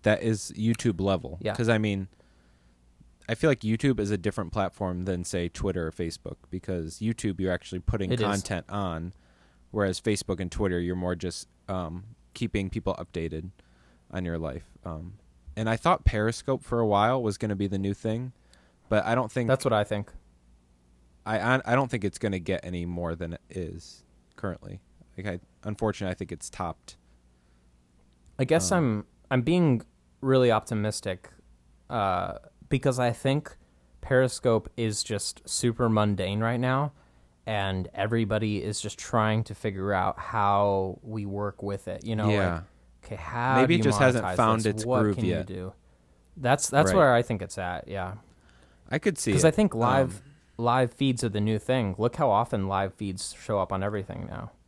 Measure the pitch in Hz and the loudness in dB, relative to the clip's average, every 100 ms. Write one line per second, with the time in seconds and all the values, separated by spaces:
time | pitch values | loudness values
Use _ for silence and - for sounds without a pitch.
0 | 104 107 113 110 - - 110 117 120 90 | 2 2 2 -2 -4 -2 0 2 0 0
1 | 95 92 80 80 104 110 113 110 107 98 | 0 0 0 -2 -2 0 2 4 2 -2
2 | 95 _ _ _ _ _ _ _ _ _ | -6 _ _ _ _ _ _ _ _ _
3 | - _ - 113 156 135 107 110 139 110 | -20 _ -8 0 2 2 0 2 2 2
4 | 104 104 95 104 87 110 95 - 95 90 | 0 0 -2 -4 -4 -2 -2 -2 -4 -4
5 | 92 90 87 92 87 - 98 90 80 - | -2 -4 -2 -4 -4 -4 -4 -2 -4 -4
6 | 85 - - - - 92 - 90 78 - | -6 -6 -14 -14 -12 -10 -6 -6 -6 -4
7 | 110 113 107 90 92 87 - 90 - 113 | -4 -2 -4 -2 -2 -2 -4 -6 -2 -2
8 | 95 123 104 101 - 90 - 104 95 82 | -2 0 0 -2 -2 -8 -6 -6 -4 -4
9 | 85 - _ _ _ _ _ 104 98 92 | -8 -12 _ _ _ _ _ -2 -2 0
10 | - 104 - 92 90 - 101 87 87 90 | -2 -2 -2 -4 -4 -2 0 0 -2 -2
11 | 90 90 90 - - _ - 92 82 87 | -2 -4 -4 -8 -14 _ -8 -6 -6 -10
12 | 104 - _ - 113 104 95 - 98 - | -14 -20 _ -6 -4 -2 -2 -2 -4 -4
13 | 87 87 82 80 92 - _ _ _ _ | -6 -6 -4 -6 -10 -16 _ _ _ _
14 | _ 92 87 85 80 67 - - 87 78 | _ -6 -4 -4 -4 -8 -14 -16 -10 -10
15 | 90 101 _ _ - - 110 113 165 180 | -12 -16 _ _ -12 -4 0 2 2 4
16 | - 110 107 117 - 131 - 120 113 101 | 4 4 0 -2 -2 -4 -2 0 4 4
17 | 110 131 113 98 107 98 101 95 98 101 | 4 2 -2 -2 -4 -2 -2 0 -2 -2
18 | 110 110 127 - _ - _ _ _ 107 | -4 -4 -6 -12 _ -20 _ _ _ 0
19 | - 120 110 - 117 131 135 110 104 104 | 2 0 0 -2 0 2 2 2 2 -2
20 | 98 - _ _ _ _ _ _ _ _ | -4 -14 _ _ _ _ _ _ _ _
21 | _ _ - 107 110 131 113 127 131 120 | _ _ -4 -2 2 0 2 0 0 -2
22 | 98 - 110 92 85 92 87 90 87 87 | -4 -2 -4 -2 -2 -4 -4 -6 -4 -4
23 | 85 82 85 85 _ 95 82 87 - - | -4 -6 -8 -10 _ -8 -8 -10 -16 -20
24 | _ _ _ - 101 87 - 95 _ _ | _ _ _ -10 -10 -8 -12 -16 _ _
25 | _ - 98 90 _ _ 107 104 110 - | _ -10 -8 -8 _ _ -10 -2 -2 -2
26 | 95 - 90 82 - - 87 - - - | -6 -6 -8 -10 -12 -8 -8 -8 -16 -20
27 | _ _ _ _ _ _ _ _ _ _ | _ _ _ _ _ _ _ _ _ _
28 | _ _ - - 131 160 185 185 139 104 | _ _ -20 -4 2 2 4 2 2 0
29 | - _ _ 127 123 180 165 120 - _ | -4 _ _ 0 2 4 4 4 -2 _
30 | _ _ 135 131 123 110 - 110 107 - | _ _ 2 6 6 4 2 -2 -2 -2
31 | 104 92 - - _ _ _ _ _ 117 | -6 -8 -10 -20 _ _ _ _ _ 0
32 | 98 90 92 - - _ - 135 139 123 | 2 0 -2 -8 -16 _ -2 0 2 2
33 | 120 117 135 139 - - _ _ _ - | 0 0 0 0 -2 -18 _ _ _ -16
34 | - 127 127 - 127 113 - - 113 104 | 2 4 4 2 2 2 0 -4 -2 -2
35 | - 104 - - - - 123 113 120 110 | -4 -4 -4 -10 -8 0 0 2 2 4
36 | 104 95 92 104 113 117 127 131 147 - | 4 2 -2 0 0 0 0 0 -2 -6
37 | _ _ _ _ - 107 98 95 90 - | _ _ _ _ -4 -2 0 -2 -4 -4
38 | 104 117 107 107 110 104 104 104 104 - | 0 0 0 0 0 -2 -2 -6 -8 -10
39 | - 117 110 110 113 101 110 95 98 95 | -2 2 4 2 -2 -4 -6 -2 0 2
40 | 95 - - 113 101 101 101 98 95 - | 0 -2 -6 0 4 4 4 2 -2 -6
41 | 120 110 101 101 101 - 98 98 - - | -8 -8 -6 -4 -6 -6 -8 -6 -8 -8
42 | - 110 104 104 92 82 90 _ _ _ | -4 0 2 2 2 -2 -8 _ _ _
43 | - 95 - 117 123 131 131 127 110 104 | -16 -14 -8 -2 2 4 6 6 4 6
44 | 131 123 95 92 110 113 107 107 113 127 | 6 4 0 2 4 4 2 0 0 2
45 | 107 98 98 82 - 95 92 - _ _ | 2 2 0 0 -4 -8 -10 -12 _ _
46 | _ _ _ - 127 143 - 135 160 190 | _ _ _ -4 2 2 2 4 4 6
47 | 143 120 117 107 92 - 90 90 - 95 | 6 6 2 -4 -4 -6 -6 -6 -6 -8
48 | 90 107 - - - - - _ - 151 | -6 -10 -18 -20 -20 -20 -20 _ -6 -2
49 | 208 156 - 143 156 156 208 113 120 131 | 0 0 2 4 4 4 2 2 2 4
50 | 131 - - - _ - 117 123 123 - | 2 -4 -16 -20 _ -2 2 4 2 2
51 | 139 123 117 104 104 107 - 131 104 98 | 0 2 0 0 0 0 0 0 0 0
52 | 117 - 143 104 120 110 95 98 98 - | -2 2 2 4 2 -2 0 0 -2 -4
53 | 101 92 - - - 104 92 95 98 104 | -8 -6 -10 -10 -2 -2 0 -2 -2 -4
54 | 92 - - - 117 _ | -6 -10 -10 -10 -12 _